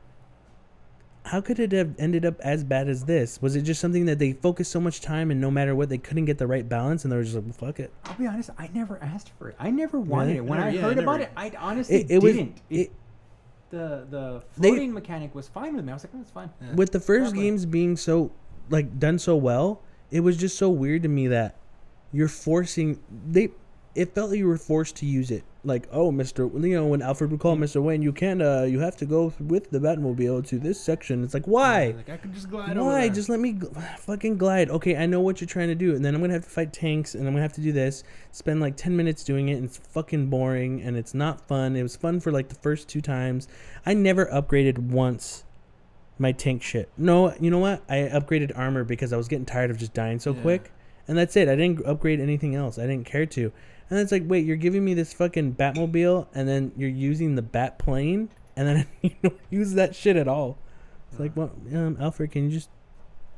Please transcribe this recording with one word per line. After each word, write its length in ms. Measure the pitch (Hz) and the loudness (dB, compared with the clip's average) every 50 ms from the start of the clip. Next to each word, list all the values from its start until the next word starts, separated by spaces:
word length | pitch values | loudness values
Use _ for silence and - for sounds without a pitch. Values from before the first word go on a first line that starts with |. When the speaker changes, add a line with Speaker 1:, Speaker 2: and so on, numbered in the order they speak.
| - - - - - - - _ _ - - - - - - - - - - - - - - - - | -20 -20 -20 -20 -20 -20 -20 _ _ -20 -20 -20 -20 -20 -20 -20 -20 -20 -20 -20 -20 -20 -20 -18 -8
Speaker 1:
How 140 | - 180 196 | -4 -4 -2
could 180 | 196 - 233 233 | -2 -2 -2 0
it 140 | 226 190 | 0 2
have 220 | 190 190 175 151 - - | 2 2 2 0 -2 -2
ended 260 | 151 175 170 165 170 | 0 0 2 2 2
up 160 | 170 - - | 0 -2 -2
as 240 | - 139 151 156 139 | -2 -2 -2 0 0
bad 240 | 131 135 131 139 143 | 0 0 0 0 0
as 160 | 131 127 131 | -2 -2 0
this? 380 | 156 170 147 117 120 - - | 0 2 2 0 -2 -2 -2
Was 120 | 131 135 139 | -2 0 0
it 80 | 143 | 0
just 180 | 147 160 156 - | 0 -2 -2 0
something 260 | 180 175 175 175 175 | 0 0 2 2 2
that 120 | 165 147 147 | 2 2 2
they 140 | 143 131 | 2 0
focused 380 | 131 - - 180 175 - 175 - | 0 0 0 0 0 0 -2 -2
so 100 | - 170 | -2 -2
much 200 | 175 170 - - | 0 -2 -2 -4
time 300 | - 156 156 160 165 156 | -6 -4 -2 0 0 0
and 100 | 139 131 | 0 0
no 100 | 135 135 | 0 0
matter 240 | 139 139 139 139 135 | 2 2 2 2 2
what, 140 | 139 147 135 | 0 0 0
they 100 | 131 127 | -2 -6
couldn't 260 | - - 147 165 156 | -6 -4 -2 0 0
get 140 | 147 143 - | 0 0 0
the 80 | 127 | 0
right 200 | 123 131 127 117 | 0 0 0 -2
balance, 380 | 117 117 117 123 143 165 151 - | -2 -2 0 0 0 0 0 0
and 80 | 131 | -2
they 40 | 123 | 0
were 80 | 120 117 | 0 -2
just 100 | 113 113 | -2 -4
like, 100 | 110 101 | -6 -6
"Well, 80 | 117 | -8
fuck 280 | - - - 139 - - | -10 -10 -10 -8 -8 -8
it." 120 | 127 - - - - | -10 -12 -14 -16 -16
Speaker 2:
I'll 100 | - 180 | -12 -6
be 120 | 240 254 | -6 -4
honest, 220 | 220 202 233 220 - - | -4 -4 -6 -8 -8 -12
I 140 | - 160 160 | -14 -12 -8
never 300 | 180 233 226 190 196 - | -6 -6 -6 -6 -8 -8
asked 300 | 143 143 180 202 - - - - | -8 -8 -8 -8 -12 -16 -18 -16
for 120 | - 110 | -16 -14
it. 60 | - - | -10 -8
I 120 | 147 214 | -4 -2
never 280 | 254 302 320 311 302 269 | -2 -2 -2 -2 -2 -4
wanted 280 | 196 156 139 135 135 | -2 0 0 0 2
Speaker 1:
Really? 100 | 156 165 127 | 0 0 -2
Speaker 2:
it. 60 | 117 | -2
When 140 | 131 151 170 | -2 -2 0
Speaker 3:
Never, 100 | 202 214 | 0 0
Speaker 2:
I 20 | |
Speaker 3:
yeah, 80 | 180 180 | 0 0
Speaker 2:
heard 140 | 214 226 254 | 0 0 2
Speaker 3:
never. 60 | 262 | 2
Speaker 2:
about 180 | 247 277 302 302 | 2 0 0 -2
it, 100 | - - 120 | -4 -6 -8
I 160 | 175 202 214 - - | -8 -10 -10 -10 -8
honestly 380 | 175 196 220 254 240 - 190 | -6 -6 -4 -4 0 2 2
Speaker 1:
It, 140 | 240 175 135 | 2 4 4
it 100 | 175 190 | 6 8
was, 140 | 202 220 214 | 8 8 6
Speaker 2:
didn't. 260 | 220 143 - - - - - | 4 0 -4 -8 -14 -10 -4
It, 80 | 160 170 | -2 -2
Speaker 1:
it 140 | - - - - - - - - - - - - - - - - - _ | -2 -2 -6 -14 -20 -20 -20 -20 -20 -20 -20 -20 -20 -20 -20 -20 -20 _
Speaker 2:
the, 360 | 175 165 165 156 143 131 131 135 | -12 -10 -8 -8 -8 -10 -10 -10
the 340 | 143 139 131 127 123 120 - - - | -10 -10 -8 -10 -10 -12 -14 -12 -2
Speaker 1:
they 120 | 156 185 220 | 2 4 4
Speaker 2:
floating 240 | 254 262 277 247 220 | 4 4 2 -2 -6
mechanic 400 | 202 - 175 165 156 151 139 139 | -8 -8 -10 -10 -10 -10 -10 -12
was 140 | 139 135 - | -12 -14 -12
fine 260 | - 202 277 320 294 | -12 -10 -8 -8 -6
with 100 | 226 147 | -6 -6
me. 60 | 127 | -8
I 60 | 135 | -10
was 80 | 143 - | -10 -12
like, 80 | - - | -14 -16
"Oh, 40 | 254 | -16
it's 100 | 226 - | -16 -16
fine." 180 | - 185 185 160 - - | -16 -16 -16 -16 -16 -16
Speaker 3:
Yeah. 120 | 127 123 156 | -10 0 2
Speaker 1:
With 180 | 180 190 185 | 2 2 2
the 80 | - 180 | 2 0
first 300 | - 196 208 254 262 226 | 2 4 4 4 4 2
Speaker 2:
Exactly. 100 | 202 196 | 0 0
Speaker 1:
games 240 | 202 208 214 196 175 | 2 2 2 0 0
being 300 | 160 165 170 175 175 175 | 0 0 2 2 2 2
so, 340 | 165 - 165 160 170 147 107 - - - - - - - - | 0 0 2 2 2 2 0 -4 -10 -16 -16 -14 -14 -4 0
like, 280 | 156 156 143 120 127 131 | 0 0 0 0 0 2
done 180 | 147 156 175 165 | 2 2 2 2
so 160 | - 180 160 | 2 4 4
well, 460 | 147 131 123 117 131 165 196 214 - - - - - - - | 4 4 4 2 2 2 0 -2 -4 -10 -18 -20 -20 -10 -4
it 80 | 143 170 | 0 2
was 160 | 170 180 175 165 | 4 4 4 2
just 180 | 185 180 - | 0 -2 0
so 140 | - 196 190 | 2 2 4
weird 320 | 175 135 135 143 156 170 | 4 2 2 0 0 0
to 60 | 165 151 | 2 2
me 180 | 143 139 131 | 2 2 2
that 300 | 127 123 117 110 101 - - - - - - - - - - - - | 2 2 2 0 -2 -4 -12 -20 -20 -20 -20 -20 -20 -20 -20 -14 -4
you're 160 | 143 147 156 147 | 0 0 0 0
forcing, 720 | - - - 156 165 180 180 170 - 165 156 151 143 - - - - 117 - 160 | 0 -2 0 2 2 2 2 0 -2 -2 -2 -2 -2 -4 -8 -16 -16 -12 -4 2
they, 220 | 165 190 220 - - - - - - - - - - | 2 4 2 2 -2 -10 -20 -20 -20 -20 -20 -6 -4
it 180 | 160 180 - - | -2 -2 -2 -2
felt 160 | 202 220 202 | -4 -2 0
like 80 | 202 208 | 0 2
you 80 | 190 | 2
were 120 | 175 165 156 | 2 2 0
forced 380 | - - 156 156 160 - - | 0 0 2 2 0 -2 -4
to 100 | - 147 | -6 -2
use 240 | 143 135 131 127 127 | 0 0 0 0 -2
it. 120 | 113 101 - - - - - | -4 -6 -8 -12 -16 -8 -4
Like, 240 | 139 127 120 - - | -2 -2 -2 -4 -2
"Oh, 220 | 120 156 175 165 | 0 2 2 2
Mister," 320 | 139 139 131 131 - 131 127 | 2 0 -2 -2 -2 -2 -2
you 280 | 120 - 143 165 185 180 | -2 -2 0 0 2 2
know, 120 | 165 151 | 2 2
when 160 | 147 143 143 | 2 2 0
Alfred 280 | 127 131 139 - 151 151 | 0 -2 -2 0 -2 -2
would 100 | 156 147 | 0 0
call 160 | - 170 160 | 2 2 2
Speaker 3:
Mm. 40 | 151 | 2
Speaker 1:
"Mister 220 | 151 143 - 139 | 0 0 0 0
Wayne, 200 | 143 160 156 151 | 2 2 2 2
you 100 | 151 147 | 0 0
can't, 280 | 143 - 185 196 185 185 | 0 0 0 0 2 2
uh, 220 | 156 143 139 131 131 131 | 2 4 4 4 2 2
you 100 | 127 139 | 2 0
have 160 | 160 180 - - | 0 -2 -2 -4
to 80 | 147 | -2
go 240 | 139 156 165 165 165 | 0 2 2 2 0
th-, 100 | - - 147 151 | -2 -4 -2 0
with 200 | 170 202 - - | 0 0 0 0
the 100 | 143 135 | -2 0
Batmobile 640 | 143 156 165 156 143 127 120 127 123 123 127 127 139 | 2 2 2 2 0 -2 0 0 2 2 0 0 -2
to 120 | - 131 123 | -4 -4 -2
this 220 | 147 170 202 - | -2 -2 -4 -2
section." 440 | - 165 160 - - - 127 123 123 | -2 -2 -2 -2 -2 -2 -2 -2 -2
It's 100 | 123 - | -2 -4
like, 120 | 143 151 | -4 0
why? 400 | 185 226 254 269 254 220 180 135 113 | 2 4 6 6 6 6 4 2 2
Speaker 3:
Yeah, 80 | 117 | 0
like, 140 | 113 - 139 | -4 -10 -12
I 60 | 165 170 | -12 -12
could 140 | - 196 185 | -12 -12 -12
just 140 | 202 196 185 | -12 -10 -10
glide 260 | 208 214 202 175 180 | -10 -8 -6 -4 -2
over 80 | 220 269 277 | 0 2 2
Speaker 1:
Why? 100 | 277 269 240 | 2 4 2
Speaker 3:
there. 40 | 226 | 2
Speaker 1:
Just 180 | 190 208 202 233 | 2 0 -2 -2
let 120 | 233 226 | 0 0
me 140 | 247 247 208 | 0 -2 -2
gl-, 200 | 185 175 - - 156 165 - - - | -4 -6 -8 -8 -10 -12 -12 -14 -10
fucking 400 | - 196 208 202 220 220 214 180 | -8 -8 -6 -2 -2 -2 0 2
glide. 320 | 185 190 190 185 160 - | 2 4 4 4 2 2
Okay, 260 | 156 160 - 180 160 | 0 0 2 2 2
I 100 | 147 165 | 2 2
know 140 | 175 180 180 | 2 4 4
what 200 | 185 190 190 - | 2 2 0 -2
you're 80 | 175 170 | -6 -6
trying 200 | - 175 170 170 | -4 -2 0 0
to 60 | 165 | 0
do, 220 | 170 185 175 147 | 2 2 2 2
and 80 | 131 143 | 2 2
then 100 | 143 147 | 2 2
I'm 60 | 160 | 2
gonna 140 | 175 180 175 | 0 0 0
have 100 | 170 - | -2 -4
to 60 | - | -4
fight 220 | - 170 165 151 | -4 -4 -4 -4
tanks, 420 | - - 165 156 151 156 151 - - | -4 -4 -2 0 0 0 -2 -4 -6
and 100 | - 139 | -4 -2
I'm 60 | 135 139 | 0 0
gonna 80 | 147 | 0
have 100 | 151 147 - | 0 -2 -2
to 60 | 151 | -2
do 120 | 151 156 | -2 0
this. 320 | 147 135 131 139 135 - - - - - - - | 2 2 0 0 -2 -4 -10 -18 -20 -20 -18 -18
Spend, 300 | - - - 160 156 156 | -18 -6 -4 -2 0 0
like, 160 | 151 139 143 | 0 -2 -2
ten 200 | - - 180 175 | -4 -2 0 2
minutes 280 | 170 165 160 151 - - | 2 2 0 0 -2 -2
doing 240 | 139 139 139 139 139 | -2 0 0 0 0
it, 60 | 143 | 0
and 100 | 123 131 | -2 -4
it's 140 | 123 - - | -6 -8 -12
fucking 480 | - - - 165 156 - 165 147 135 135 | -16 -8 -6 -6 -4 -2 0 0 0 0
boring, 520 | 131 127 131 131 131 127 127 127 131 127 | 0 0 0 0 0 0 -2 -2 -4 -4
and 140 | - 123 120 | -4 -4 -4
it's 180 | 117 117 - - | -4 -4 -4 -4
not 340 | 135 147 160 135 - - - | -2 -2 -2 -2 -6 -4 -2
fun. 260 | 143 135 131 131 131 | -2 0 0 0 0
It 80 | 127 | -2
was 140 | 123 123 - | -2 -4 -4
fun 240 | - - 170 175 175 | -4 -2 -2 -2 0
for, 100 | - 165 | 0 0
like, 180 | 143 135 135 - | 0 0 -2 -4
the 60 | 135 | -8
first 340 | - - 147 151 151 - - | -4 -2 -2 -2 -2 -4 -6
two 120 | - 151 | -6 -4
times. 480 | 147 147 135 127 127 127 127 127 - - - - - - - - - | -4 -2 -2 -2 -2 -2 -2 -4 -6 -8 -14 -20 -18 -18 -16 -6 -2
I 100 | 180 208 | 2 4
never 320 | 208 196 190 185 190 180 | 4 6 6 6 4 4
upgraded 520 | - - 143 143 - 143 139 135 135 123 123 | 2 2 0 2 4 4 6 6 4 2 2
once 640 | 123 123 127 131 127 127 120 123 - - - - - - - - - - - - - - - - - - - - | 0 0 2 2 2 2 0 -2 -6 -12 -14 -14 -18 -20 -20 -20 -20 -20 -20 -20 -20 -20 -20 -20 -20 -12 -4 0
my 140 | 135 127 | 0 0
tank 300 | 127 - - 131 127 120 | 0 0 0 -2 -2 -2
shit. 260 | - - - 113 - - - | -4 -6 -4 -6 -6 -6 -4
No, 380 | 143 160 180 170 180 185 165 - - | 2 4 6 6 6 6 4 2 2
you 100 | 165 170 | 2 2
know 80 | 175 180 | 4 4
what? 240 | 190 202 196 - - - | 4 2 0 -2 -4 -2
I 200 | 135 139 143 123 | 0 0 0 0
upgraded 440 | 143 147 143 - 160 151 143 139 - | 0 -2 0 0 0 0 0 -2 -4
armor 280 | 123 131 135 135 127 120 | -4 -2 -2 0 -2 -2
because 280 | 120 120 - 135 120 | -2 -4 -4 -2 -2
I 40 | 120 | -2
was 100 | 117 117 120 | -2 -2 -2
getting 160 | 151 127 127 | -4 -4 -4
tired 240 | - - 123 127 120 | -4 -2 0 0 0
of 80 | 117 113 | -2 -4
just 140 | 113 110 - | -6 -6 -4
dying 240 | 117 113 113 117 117 | -4 -2 -2 -2 -2
so 140 | - 147 | -2 -4
Speaker 3:
Yeah. 80 | 131 120 | -4 0
Speaker 1:
quick. 300 | 120 165 180 185 - - - - - - - - - - | 0 0 0 0 -2 -8 -20 -20 -20 -20 -20 -14 -6 -2
And 80 | 160 170 | 2 2
that's 180 | 175 - - | 2 4 4
it. 120 | 202 170 135 | 4 6 6
I 60 | 135 | 4
didn't 280 | 147 175 180 165 160 - | 4 4 2 2 0 -2
upgrade 320 | 139 151 147 - 156 156 143 | -2 0 0 2 2 2 2
anything 340 | 135 147 147 143 156 143 135 | 0 0 0 0 0 -2 -2
else. 220 | 143 139 120 - 117 | -2 -4 -4 -4 -4
I 80 | 120 | -4
didn't 180 | 135 135 123 120 | -2 -4 -4 -4
care 200 | - - 147 160 | -4 -2 -2 -2
to. 260 | 156 - 127 113 107 - - - - - - - - | -2 -2 -2 -2 -2 -4 -8 -18 -20 -20 -18 -8 -2
And 120 | 185 202 | 0 0
it's 100 | 208 196 | 2 2
like, 140 | 202 185 160 | 2 0 2
"Wait, 180 | 170 185 175 156 | 2 2 2 2
you're 120 | 160 160 | 2 0
giving 280 | 160 170 175 190 196 196 | 2 2 2 2 2 2
me 100 | 190 180 | 2 2
this 180 | 170 160 - | 0 0 -2
fucking 420 | - - 175 175 - 165 147 131 123 | 0 0 0 0 2 0 0 0 0
Batmobile, 720 | - 139 139 139 160 170 165 170 170 175 175 180 180 - - - | 2 0 2 2 0 0 2 2 4 4 4 4 2 0 -4 -4
and 140 | 135 135 135 | -2 0 0
then 240 | 139 139 135 - - | 0 0 0 -2 -4
you're 120 | 135 135 131 | -4 -4 -4
using 460 | 131 135 135 143 151 160 165 151 139 | -2 -2 0 0 0 0 0 0 0
the 60 | 123 | 0
Bat 360 | 113 113 - 117 131 123 - - | -2 -2 -2 0 -2 -2 -2 0
plane, 520 | - 151 131 135 143 165 185 214 220 214 - - - - - | 0 2 2 2 2 0 0 0 -2 -4 -10 -16 -20 -10 -4
and 100 | 139 143 | 0 2
then 200 | 143 147 151 143 - - | 2 4 2 2 -2 -2
<laughs> 80 | - | -2
you 80 | - 180 - - | -2 -2 0 0
don't 160 | - 175 - - - - | 0 -2 -2 -4 -8 -4
use 260 | 190 202 208 196 190 | -2 -2 0 2 4
that 200 | 190 190 185 190 | 2 2 2 0
shit 220 | - - 202 180 | 2 4 4 4
at 100 | 160 139 | 4 4
all." 320 | 131 139 151 139 123 - - - - - - - - - - - - | 2 0 0 -2 -4 -6 -8 -12 -14 -16 -18 -18 -18 -18 -18 -18 -12
It's 100 | - 143 | -8 -6
like, 100 | 147 151 151 | -6 -4 -4
Speaker 3:
Yeah. 120 | 156 160 - - - 92 120 | -4 -4 -6 -8 -12 -10 -6
Speaker 1:
"Well, 140 | 151 165 165 | -4 -2 -2
um, 100 | 160 151 120 | -2 -2 -2
Alfred, 320 | 139 160 - - 156 151 | -4 -4 -2 -4 -4 -2
can 120 | - 143 143 | -2 0 0
you 60 | 147 | 0
just 200 | 156 160 - - - - - - - - - - - - - - - | -2 -2 -6 -10 -16 -20 -20 -20 -20 -20 -18 -16 -14 -12 -12 -12 -12